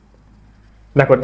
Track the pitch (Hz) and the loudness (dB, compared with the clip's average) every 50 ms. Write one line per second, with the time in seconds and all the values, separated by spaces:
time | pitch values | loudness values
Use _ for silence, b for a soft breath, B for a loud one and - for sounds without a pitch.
0 | _ _ _ _ _ _ _ _ _ _ _ _ _ _ _ _ _ _ - 139 | _ _ _ _ _ _ _ _ _ _ _ _ _ _ _ _ _ _ -2 -2
1 | 135 135 131 127 | 0 0 0 2